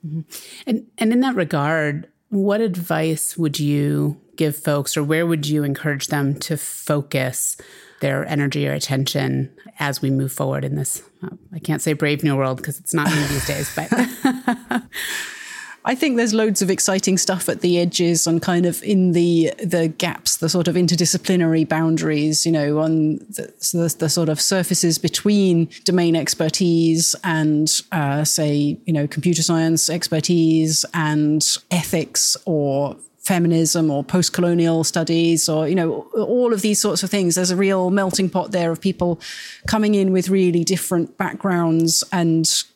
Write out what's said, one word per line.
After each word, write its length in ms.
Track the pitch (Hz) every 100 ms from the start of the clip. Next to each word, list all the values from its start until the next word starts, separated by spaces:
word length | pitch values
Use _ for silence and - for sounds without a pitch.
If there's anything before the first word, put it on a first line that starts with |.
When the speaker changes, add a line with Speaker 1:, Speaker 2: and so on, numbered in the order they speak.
| 160
Speaker 1:
Mm-hmm. 160 | 160 156 - - - -
And, 180 | 220 - -
and 120 | 220
in 100 | 240
that 120 | 262
regard, 720 | 254 170 156 143 160 151 147 - _ _
what 320 | 202 196 202
advice 760 | 226 180 170 160 160 156 - -
would 220 | 160 143
you 600 | 147 147 147 147 147 147 _ -
give 200 | 156 147
folks, 400 | - 147 143 -
or 80 |
where 220 | 147 160 170
would 220 | 165 147
you 160 | 151
encourage 440 | 143 139 156 143 -
them 280 | 147 139 143
to 160 | - 151
focus 1000 | - - - 147 143 143 131 - - - - - - -
their 220 | 143 139 -
energy 400 | 147 143 147 139
or 60 |
attention 760 | 143 - 135 139 143 135 135 135 - - -
as 200 | 147 135
we 120 | 139
move 200 | 135 135
forward 320 | - 139 139
in 120 | 139 147
this, 260 | 139 - - _
uh, 60 | 180 - - 165
I 20 |
can't 240 | - 151
say 120 | -
brave 300 | 147 151 147
new 120 | 151 139
world 260 | 135 127
'cause 160 | - 139
it's 160 | -
not 160 | 165 147
new 180 | 156 139
these 200 | 143 -
days, 240 | 139 147 -
but 140 | 151
<laughs> 920 | 233 247 - 269 254 - 240 - 240 - - - - - - - - - -
Speaker 2:
I 120 | - 254
think 200 | 320 233
there's 160 | 233
loads 300 | 220 220 196
of 80 | 185
exciting 480 | 185 - 190 190 185
stuff 320 | - 185 -
at 120 | -
the 180 | 180 175
edges 480 | 175 - 170 165 165
and 120 | 165
kind 280 | 175 175 175
of 160 | 165
in 300 | - 196 185
the, 380 | 170 170 170 160 -
the 240 | 190 175 165
gaps, 500 | 156 175 - - -
the 100 | 165
sort 200 | 180 170
of 80 | 175
interdisciplinary 920 | 175 170 170 - - 180 165 160 156
boundaries, 800 | 160 160 160 160 151 151 151 165
you 60 |
know, 260 | 160 147 151
on 380 | 160 160 156 156
the, 360 | - - - _
so 220 | - 175
the, 160 | 165 -
the 100 | 160
sort 220 | 151 160
of 100 | 151
surfaces 600 | - 190 175 170 170 160
between 680 | 165 - 208 208 190 170 160 -
domain 320 | - 180 170 165
expertise 1000 | 147 - 156 - 180 165 165 160 165 -
and, 580 | 190 160 156 151 156 - -
uh, 320 | 180 143 143
say, 560 | 151 - 151 147 147 - -
you 80 |
know, 140 | 156 147
computer 340 | - 180 165
science 480 | 156 165 160 165 -
expertise 960 | 165 - 156 - 175 160 160 160 156 -
and 500 | 175 156 151 151 151 - - _
ethics 680 | 180 151 170 147 - - - -
or 500 | 156 143 135 143 - - _
feminism 720 | - 185 175 165 160 175 156
or 140 | 139
post-colonial 800 | 143 185 170 - 175 170 165 165
studies 640 | 156 - 160 165 165 165 -
or, 180 | 156 156
you 60 |
know, 280 | 185 165 135 -
all 400 | 226 208 247 247
of 80 | 214
these 180 | 208 202
sorts 220 | 208 185
of 80 | 185
things. 240 | 202 180
There's 160 | 170 180
a 60 | 185
real 340 | 196 190 180
melting 400 | 196 190 180 185
pot 220 | 185 -
there 200 | 185 170
of 80 | 165
people 400 | 190 185 175 165 - - - - -
coming 300 | 220 214 208
in 160 | 190
with 180 | 185 175
really 340 | 196 180 170
different 540 | 165 185 - 180 165 -
backgrounds 840 | 185 - 196 175 170 165 165 160 -
and 360 | 190 170 160 160 - -